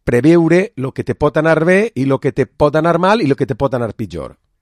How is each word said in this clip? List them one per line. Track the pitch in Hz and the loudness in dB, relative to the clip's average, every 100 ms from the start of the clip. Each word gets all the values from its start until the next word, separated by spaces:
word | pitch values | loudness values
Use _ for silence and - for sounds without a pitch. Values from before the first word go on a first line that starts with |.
preveure | - 120 139 170 165 175 196 - | -2 2 4 4 4 2 0 -6
lo | 131 | -8
que | - 117 | -8 -8
te | 120 | -2
pot | 147 156 | -2 0
anar | 160 156 | 0 2
bé | 160 185 220 - | 2 2 0 -2
i | |
lo | 135 135 | -2 0
que | 139 135 | -2 -2
te | 123 | -4
pot | - 147 151 | 0 0 2
anar | 165 170 | 0 0
mal | 185 226 | 2 0
i | 151 | 0
lo | 135 | -2
que | 127 | -2
te | 123 | -2
pot | 135 | -4
anar | 123 117 - | -2 -6 -8
pitjor. | 107 85 65 - _ _ | -10 -10 -12 -16 _ _